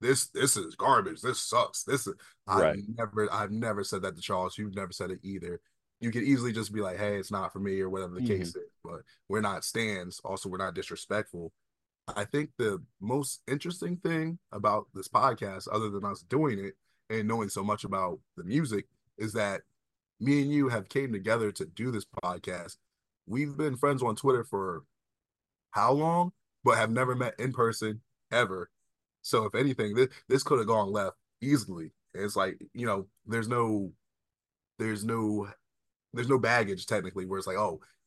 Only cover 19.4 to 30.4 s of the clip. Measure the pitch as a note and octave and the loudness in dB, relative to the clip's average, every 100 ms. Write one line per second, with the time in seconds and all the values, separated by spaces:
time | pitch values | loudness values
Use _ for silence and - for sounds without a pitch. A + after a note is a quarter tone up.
19.4 | G2+ G2 - _ _ _ _ _ B2 C#3+ | 0 -2 -8 _ _ _ _ _ 2 4
20.4 | C#3 D3 C3+ A#2 F#2+ C#3 C3+ G#2+ G2 A2+ | 4 4 2 2 0 -2 -2 -2 0 2
21.4 | G#2+ G2 D#2+ E2 B2 A2+ - - F2 F2+ | 2 -2 -8 -4 -2 -2 -6 -6 -4 -4
22.4 | F2+ F2+ F2 - _ _ _ _ - A#2 | -6 -8 -10 -16 _ _ _ _ -6 -2
23.4 | D3 C#3+ D3+ B2+ C#3+ C#3 B2 G#2 C3+ B2+ | -2 0 -2 2 2 4 0 2 4 4
24.4 | A2+ G2+ F#2+ E2 - _ _ _ _ _ | 2 -2 -4 -6 -12 _ _ _ _ _
25.4 | _ _ _ - A2+ C#3 D#3+ E3+ F3+ - | _ _ _ 2 4 4 4 4 2 -2
26.4 | _ _ A#2+ A2 A2 A2+ B2+ B2+ A#2+ - | _ _ 4 4 4 2 2 0 -2 -2
27.4 | C3 B2 A2+ A2 A2 A2 - _ _ A#2 | -2 2 2 2 -4 -6 -12 _ _ 2
28.4 | A2+ F#2+ F2 _ _ _ _ _ - A#2+ | 2 -2 -8 _ _ _ _ _ 0 2
29.4 | G#2+ A2+ C#3 B2+ G#2+ G#2+ C3 - - C3+ | 2 2 2 2 0 4 4 2 0 2